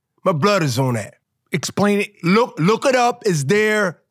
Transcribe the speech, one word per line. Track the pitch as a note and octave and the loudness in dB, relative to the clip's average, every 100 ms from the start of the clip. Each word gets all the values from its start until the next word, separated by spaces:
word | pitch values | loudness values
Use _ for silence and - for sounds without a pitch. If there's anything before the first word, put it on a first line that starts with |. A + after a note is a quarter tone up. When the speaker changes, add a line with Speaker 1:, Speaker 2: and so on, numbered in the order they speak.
| _ _ | _ _
Speaker 1:
My | F#3 | -2
blood | D#3 G3+ G3+ | 0 2 2
is | D3+ A2+ | 0 -2
on | C3 | -2
that. | A#2 D2 - _ _ _ | -4 -8 -16 _ _ _
Speaker 2:
Explain | - - - G3+ G3+ | -8 -6 -2 0 0
it. | G3 _ | -4 _
Speaker 1:
Look, | E3+ G#3 A#3+ - | 0 2 2 0
look | E3 A3+ C#4 | 0 0 2
it | B3+ | 2
up. | A#3+ B3 G#3+ | 2 0 -2
It's | D#3+ C3+ | -2 0
there. | G#3 G#3+ G#3+ F#3+ - _ | 0 2 0 -2 -6 _